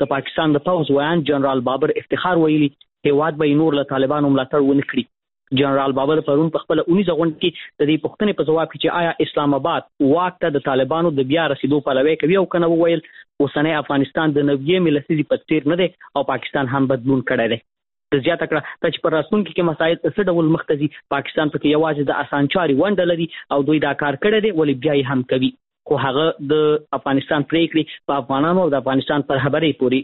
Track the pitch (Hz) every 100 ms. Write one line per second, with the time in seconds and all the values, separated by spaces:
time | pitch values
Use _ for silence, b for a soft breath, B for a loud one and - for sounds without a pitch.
0 | 131 139 131 - 160 147 143 180 147 139
1 | 147 175 139 143 139 131 123 131 147 151
2 | - - 185 175 156 156 143 - _ _
3 | 147 143 156 151 156 143 160 143 135 135
4 | 131 147 143 135 127 151 139 139 135 127
5 | 117 _ _ _ - 131 139 139 135 131
6 | 139 156 156 143 160 - - 160 - 180
7 | 180 156 165 156 180 - B - 147 156
8 | 151 - 214 190 151 160 156 151 160 175
9 | 170 - 160 - 147 143 160 147 - -
10 | 139 160 180 - - 139 143 131 131 160
11 | 170 139 131 156 156 139 131 147 139 131
12 | 143 156 151 190 180 175 170 170 170 165
13 | - B B - 139 - 151 156 143 143
14 | 131 - 160 143 143 143 139 185 170 143
15 | - 160 147 127 - 156 139 175 180 -
16 | B 139 135 127 - 151 131 139 131 131
17 | 120 135 123 127 117 117 - _ _ _
18 | - 147 131 170 156 156 - B - -
19 | 170 160 147 214 170 160 170 151 160 170
20 | - 175 196 170 156 160 - 147 147 B
21 | - 139 - - 151 147 151 151 160 147
22 | 139 147 143 143 143 190 165 135 185 190
23 | 175 170 170 B B 143 143 156 143 139
24 | 147 135 208 214 214 160 151 131 151 143
25 | 131 135 123 135 127 - _ _ - 143
26 | 135 131 160 - 143 151 151 151 - 135
27 | 143 139 - 151 139 165 165 156 147 -
28 | - 139 123 135 156 180 175 139 127 135
29 | - 151 139 139 131 147 160 - 127 131